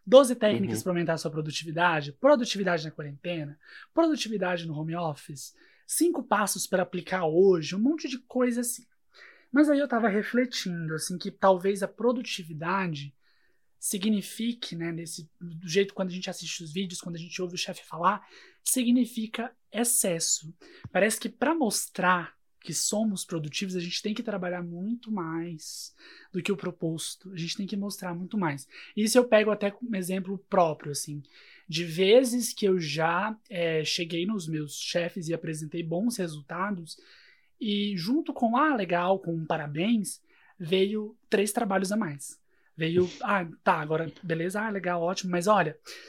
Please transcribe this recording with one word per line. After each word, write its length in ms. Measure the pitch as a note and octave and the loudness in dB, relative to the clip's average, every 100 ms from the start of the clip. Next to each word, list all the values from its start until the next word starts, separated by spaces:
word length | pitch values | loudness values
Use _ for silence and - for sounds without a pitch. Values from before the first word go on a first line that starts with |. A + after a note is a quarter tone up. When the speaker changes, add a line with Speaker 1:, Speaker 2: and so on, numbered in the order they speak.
| - | 8
Speaker 1:
Doze 280 | B3+ C4 | 10 10
técnicas 480 | A#3+ G#3+ A3 F#3+ A2 | 4 2 2 0 -2
Speaker 2:
Uhum. 0 | |
Speaker 1:
pra 80 | F#3 | 0
aumentar 220 | F3 E3+ | 0 0
a 40 | D#3+ | 0
sua 120 | E3 | -2
produtividade, 840 | D3+ D3+ C#3+ D#3+ D#3 F3 D#3+ C#3+ | -4 -4 -6 -6 2 2 2 -4
produtividade 720 | - C4 D4 B3 G3 F#3+ F3 | 2 6 6 4 -2 0 0
na 60 | D#3 | -4
quarentena, 680 | - D3 C#3+ F3 E3+ C#3+ C#3+ - - - | -10 -12 -10 -6 -6 -6 -12 -20 -20 -4
produtividade 720 | - E4 D4 G#3+ G#3+ F#3 F3+ E3 | 2 2 2 -2 -2 0 0 -4
no 80 | D3 | -6
home 180 | D#3+ E3+ | -4 -2
office, 580 | E3+ C#3+ - C#3+ - _ _ _ _ | -4 -6 -12 -14 -16 _ _ _ _
cinco 360 | - E4+ D#4 | 2 2 2
passos 440 | - G#3 G3+ F#3 - | 2 2 2 -2 0
pra 160 | F#3 | 0
aplicar 440 | F3+ F3+ E3 F#3 E3 | 0 -4 -4 0 2
hoje, 500 | D#3+ G3 F3 D3 F#3 | 6 8 6 2 0
um 20 | |
monte 300 | A#3 D#4 D4+ | 2 0 -4
de 100 | B3+ | -10
coisa 440 | - B3+ B3 A#3+ | -6 0 0 0
assim. 220 | A#3+ - - _ _ - - - _ | -4 -6 -12 _ _ -20 -20 -20 _
Mas 180 | C4+ D4+ | 4 6
aí 80 | C#4 | 6
eu 100 | C#4 | 2
tava 200 | A#3+ A3+ | 2 2
refletindo, 840 | G3+ G3+ A#3+ B3 - F#3 E3+ D#3+ | 2 0 0 0 -2 -4 -4 -4
assim, 240 | D#3 - F3+ | -4 -6 -6
que 120 | G3+ | -8
talvez 520 | - G3 F#3 F#3+ G3+ | 2 4 6 2 -2
a 60 | F#3+ | -4
produtividade 1300 | - A#3 B3+ - - D#3+ D#3 E3 G3 F#3 D3 C#3+ _ _ _ _ _ _ _ | 0 0 0 -4 -8 -10 -8 -2 -2 -2 -4 -10 _ _ _ _ _ _ _
signifique, 960 | - G3+ G#3 G#3 F#3 - A3+ A#3+ - | -6 -2 2 0 -2 -6 -4 -4 -8
né, 160 | E3+ E3+ | -6 -6
nesse, 380 | E3 E3 - D#3+ _ | -6 -8 -12 -16 _
do 280 | F3 E3 F3+ | -14 -12 -2
jeito 260 | F3+ G3 | 0 0
quando 140 | - F#3 | -2 -6
a 40 | |
gente 160 | F3+ F#3 | -6 -8
assiste 340 | F3+ D#3+ - | -10 -10 -10
os 100 | E3 | -8
vídeos, 280 | D#3 F#3+ F3+ | -6 -6 -8
quando 160 | F3+ E3+ | -10 -10
a 20 | |
gente 220 | E3+ - | -10 -8
ouve 140 | F3+ | -6
o 40 | F3 | -6
chefe 260 | - F3+ - | -8 -10 -12
falar, 400 | D#3+ F3+ G3+ - - - _ | 0 0 0 -6 -20 -20 _
significa 880 | - C4 A#3+ B3 A#3+ - A3 - A#3 - _ | -2 2 4 4 4 -2 -6 -6 -8 -10 _
excesso. 800 | G#3 A#3 - G3+ E3 - - D#3 - - - - | -2 0 2 2 0 0 -2 -4 -16 -20 -18 -2
Parece 280 | F3+ G#3 G#3+ | 2 2 2
que 80 | A3 | -6
pra 260 | - C4 | -2 0
mostrar 840 | E4 A#3+ - - - F3+ F3+ E3 _ _ _ | 2 2 0 -4 0 2 2 0 _ _ _
que 140 | - | -8
somos 500 | D#3 - G#3 A3 F#3+ | -2 0 2 0 -2
produtivos, 520 | - E3+ D3+ - G3 F3+ | -4 -4 -4 -4 -4 -4
a 40 | |
gente 220 | F3 - | -4 -4
tem 100 | G#3 | -4
que 100 | G#3+ | -4
trabalhar 400 | A#3 G3+ F3 F3+ | -4 -4 -4 -4
muito 500 | F3 E3+ G3 A#3+ A3 | -6 -6 -4 -6 -4
mais 840 | G#3 D#3+ E3 E3+ D#3+ - - - _ - - - | -4 -2 -4 -4 -8 -12 -14 -14 _ -20 -20 -8
do 100 | F#3 | -6
que 80 | D#3+ | -2
o 60 | G3 | -2
proposto. 760 | F3+ F3 E3 D#3+ - - F#3 | -4 -4 -4 -4 -8 -12 -14
A 40 | F#3 | -8
gente 200 | E3 - | -6 -6
tem 100 | F#3+ | -6
que 80 | G3+ | -4
mostrar 360 | G3+ G3 F#3 | -6 -6 -8
muito 220 | F3 F#3 A3 | -6 -4 -2
mais. 300 | - C#3 - - - - | 0 -2 -10 -20 -10 -2
Isso 200 | G#3+ B3 | 4 4
eu 80 | B3 | 6
pego 240 | G#3+ G#3+ | 6 6
até 180 | G#3 G3+ | 2 -2
como 240 | - A#3+ | -4 -6
exemplo 500 | G3 E3+ F#3+ F#3 F#3+ - | -4 -2 -4 -4 -8 0
próprio, 400 | F#3+ E3+ D3 D3+ | 4 4 2 -6
assim, 320 | C#3+ - D3 C#3 - - - _ | -8 -6 -10 -12 -20 -20 -20 _
de 160 | D#3 | -4
vezes 680 | E3+ D#3+ F#3+ A#3 B3+ B3 A3+ | -4 2 8 8 6 0 -2
que 140 | - G3+ | 0 2
eu 140 | F#3 | 2
já, 560 | D#3 D3 D#3+ E3+ G#3 A3 _ | 0 0 0 2 -2 -6 _
é, 360 | F#3 E3+ D#3+ | -2 0 0
cheguei 420 | D3+ - E3 E3+ F3+ | 0 -2 -2 -2 -2
nos 220 | A3 D#3+ | -4 -4
meus 280 | D#3 D3 - | -6 -6 -8
chefes 520 | - F3 E3+ G3 D#3+ | -2 -2 -2 -4 -4
e 60 | |
apresentei 500 | D#3+ D#3+ D#3 D#3 E3+ | -4 -4 -8 -8 -6
bons 320 | E3 E3 A#3+ A3+ | -4 0 0 -2
resultados, 800 | F3 D3+ C#3+ E3+ G3 F#3+ D#3+ - - - - _ _ _ | -4 -6 -10 -6 -4 -4 -8 -16 -20 -20 -20 _ _ _
e 360 | A3+ G3+ G3+ G3 | -2 0 0 -2
junto 360 | E3+ C#4+ E4+ | 0 -2 -2
com, 240 | C4+ A#3 A#3+ | -2 0 4
"Ah, 180 | D#4 | 4
legal", 440 | C4 F3+ F3 F3 F#3+ | 2 0 0 2 0
com 160 | E3+ | 0
um 120 | E3 D#3+ | -4 -2
"parabéns", 760 | D#3+ D3 D3 G3 A#3 F#3 - _ _ _ _ | -4 -4 -2 2 2 0 -8 _ _ _ _
veio 580 | E3 F#3+ G3 G#3+ G#3+ A3+ _ | 0 2 2 0 -4 -12 _
três 240 | G#3 G#3 | 0 2
trabalhos 400 | - A3+ F#3+ F#3 | 0 0 0 0
a 40 | G#3 | -2
mais. 420 | F#3+ C#3+ - - _ _ _ - | -2 -6 -14 -18 _ _ _ -4
Veio, 400 | D#3+ F3 F3+ - | 0 2 2 -2
"Ah, 220 | G3+ G3+ F3 - | 0 0 0 -2
tá, 100 | - E3+ | 2 2
agora, 320 | D3+ D#3 D#3+ - | 2 -2 -2 -8
beleza, 380 | F3+ D#3+ E3+ G3+ | -6 -2 -2 -2
ah, 80 | A3 | -4
legal, 320 | G3+ F3 F3 | -4 -2 0
ótimo, 300 | E3+ F#3 F#3 | 0 -2 -2
mas 140 | F3 F3 | 0 4
olha, 280 | G#3 D#3 - - - | 4 4 -2 -16 -18